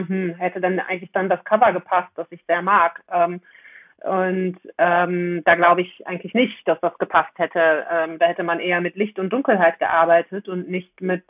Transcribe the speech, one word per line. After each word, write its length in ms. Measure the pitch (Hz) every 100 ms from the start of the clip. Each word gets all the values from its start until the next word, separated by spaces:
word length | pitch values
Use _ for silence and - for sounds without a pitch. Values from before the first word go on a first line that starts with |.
| 180
hm, 300 | 190 180 170
hätte 220 | 180 185
denn 200 | 185 185
eigentlich 320 | - 185 180
dann 160 | 202 185
das 160 | 175
Cover 280 | - 220 233
gepasst, 400 | 180 - 180 180
das 120 | - 170
ich 120 | 175 -
sehr 160 | 170
mag? 400 | 180 202 170 - -
Ähm, 280 | 180 170 180 _ - - - - _
und, 540 | - 185 185 185 185 180 - -
ähm, 680 | 175 175 175 180 175 175
da 100 | 170
glaube 260 | 175 170 175
ich 260 | 180 - -
eigentlich 280 | 180 180
nicht, 220 | 226 254 - -
dass 100 | 160
das 160 | 175 -
gepasst 340 | 175 170 156 -
hätte. 480 | 165 175 165 151 -
Ähm, 280 | 170 160 165
da 80 | 170
hätte 160 | 175
man 180 | 170 165
eher 200 | 180 175
mit 140 | 175
Licht 240 | 185 208 202
und 120 | 190
Dunkelheit 460 | 240 277 208 170 170
gearbeitet 680 | - 165 165 170 165 190 196
und 200 | 180 170
nicht 320 | 180 180 -
mit 240 | 185 180 _